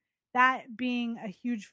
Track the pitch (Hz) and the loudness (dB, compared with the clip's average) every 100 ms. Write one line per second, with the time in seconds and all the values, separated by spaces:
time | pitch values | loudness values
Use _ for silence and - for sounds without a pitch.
0 | _ _ _ 247 254 262 269 214 247 247 | _ _ _ 4 4 4 -8 -6 -2 -2
1 | 233 233 220 - 240 226 - | -2 -6 -10 -8 -6 -6 -8